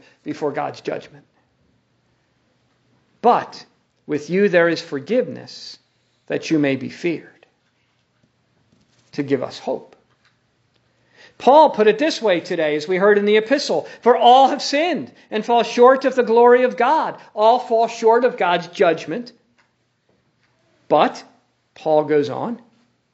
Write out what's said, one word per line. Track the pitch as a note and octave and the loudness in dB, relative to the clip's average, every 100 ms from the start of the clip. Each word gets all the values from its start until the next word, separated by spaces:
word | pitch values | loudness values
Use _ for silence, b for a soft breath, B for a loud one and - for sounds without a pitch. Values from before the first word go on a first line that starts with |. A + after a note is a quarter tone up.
| b b | b b
before | - C#3+ D3+ | -14 -8 -8
God's | C#3 C#3+ B2 | -6 -10 -10
judgment. | - - - C#3+ _ _ _ _ _ _ _ _ _ _ _ _ _ _ _ _ _ _ _ _ | -12 -12 -14 -20 _ _ _ _ _ _ _ _ _ _ _ _ _ _ _ _ _ _ _ _
But | A#3 F#3+ - - - _ _ _ - | 0 0 -2 -16 -20 _ _ _ -8
with | D3+ D3 | -8 -4
you | F3+ G3+ | -2 2
there | F3 E3+ | 2 2
is | D#3+ | -2
forgiveness, | - C#3+ C3+ B3 E3+ B2 - - - - _ _ _ _ - | -8 -12 -4 -4 -4 -10 -18 -20 -20 -20 _ _ _ _ -10
that | D3 - | -8 -4
you | D#3+ | -2
may | C#3+ C3+ | -2 -4
be | B2 | -8
feared, | - F3 D3 - _ _ _ _ _ _ _ _ _ _ _ _ _ _ _ _ _ _ | -10 -8 -8 -12 _ _ _ _ _ _ _ _ _ _ _ _ _ _ _ _ _ _
to | - | -10
give | C#3 C3+ | -4 -4
us | B2 - | -6 -12
hope. | - - - _ _ _ _ _ _ _ _ _ _ b b b b b | -10 -10 -12 _ _ _ _ _ _ _ _ _ _ b b b b b
Paul | A#3+ D4 D4+ | 4 6 6
put | - G#3+ | 4 0
it | G#3+ | 2
this | D#4 - | -2 -2
way | A3 F3 | -2 -2
today, | D#3+ F3 D#3 D3+ | -4 -4 -2 -4
as | D3+ | -4
we | F#3 | 0
heard | G3+ G3+ | 2 2
in | G3+ | 2
the | G#3+ | 0
epistle, | A3 C#4+ - E3 - B | 0 -4 -2 -6 -6 B
"For | A3+ B3 | 0 4
all | A#3+ B3+ C4 | 6 6 4
have | C4+ | 0
sinned | - C#4 F4 C4+ A#2+ b b | -4 -2 -2 -4 -8 b b
and | G#3+ G#3+ | -8 -2
fall | A#3+ | 0
short | A3+ - A#3+ C4 C4 | 0 4 6 6 0
of | B3+ | -2
the | |
glory | G#3+ A3+ A#3+ B3 | 0 4 6 4
of | B3 G#3 | 2 -2
God." | A#3+ D#4 A3 D3 B G#3+ | 0 0 -4 -10 B 0
All | A3 B3 | 2 2
fall | - A3+ A3+ | 0 -2 -2
short | - A3+ A#3 | 0 2 2
of | A#3+ - | 2 -2
God's | F3+ F3+ E3+ | -2 -2 -4
judgment. | - F3+ E3 - F#3+ A#3+ _ _ _ _ _ _ _ _ _ _ _ _ _ _ _ - | 0 0 0 -6 -10 -12 _ _ _ _ _ _ _ _ _ _ _ _ _ _ _ -2
But, | D3 A3+ - - _ _ _ _ _ | 0 0 -4 -20 _ _ _ _ _
Paul | D#3+ D3+ D3+ | -2 0 0
goes | D3+ C#3+ | -2 -2
on, | B2+ E3 A#3 _ _ _ _ _ | -6 -10 -10 _ _ _ _ _